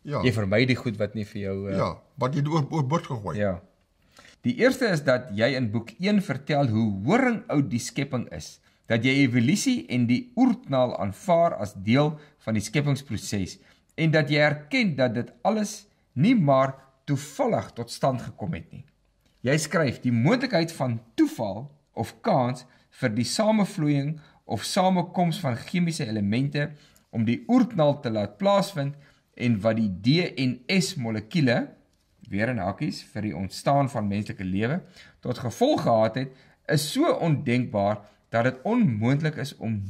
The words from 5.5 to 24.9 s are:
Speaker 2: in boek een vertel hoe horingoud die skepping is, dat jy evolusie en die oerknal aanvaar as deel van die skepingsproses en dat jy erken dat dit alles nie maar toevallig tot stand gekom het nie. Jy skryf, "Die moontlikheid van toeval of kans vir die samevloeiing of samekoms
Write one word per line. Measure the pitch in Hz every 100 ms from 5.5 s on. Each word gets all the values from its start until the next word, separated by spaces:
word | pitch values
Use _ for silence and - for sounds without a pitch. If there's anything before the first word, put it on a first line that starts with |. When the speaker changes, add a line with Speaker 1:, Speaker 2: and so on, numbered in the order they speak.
| 131
Speaker 2:
in | 117
boek | 113 - -
een | 190 208
vertel | 185 139 - 143 135
hoe | 107 113 95 113
horingoud | 240 254 226 - 143 113
die | 120
skepping | - - 139 123 -
is, | 80 - - _ _ -
dat | 113
jy | 131 139
evolusie | 135 120 117 202 269 247 -
en | 123 117
die | 123 - -
oerknal | 254 202 - 131 123 -
aanvaar | 101 - 185 170 170 -
as | 104
deel | 98 98 131 151 151 - _
van | -
die | 107
skepingsproses | - 147 143 131 - 104 - 101 90 - _ _ _ -
en | 160
dat | 156 139
jy | 147
erken | 147 147 - 269 208 135
dat | 123
dit | 117 - -
alles | 190 220 208 - - _ _ 123
nie | 196 247
maar | 139 131 135 - _ _ -
toevallig | 139 - - 254 151 101
tot | - 117
stand | - 143 123
gekom | - - 107
het | 85 -
nie. | - - _ _ _ _ _
Jy | 120 156
skryf, | - 175 139 -
"Die | 127
moontlikheid | 117 139 247 269 170 165
van | - 131 117 - -
toeval | 302 - 107 98 147 _ _
of | - - -
kans | 226 156 123 127 - _ _
vir | - -
die | 107 117
samevloeiing | - 214 220 190 - 147 143 143 156 - _ -
of | 101
samekoms | - 202 185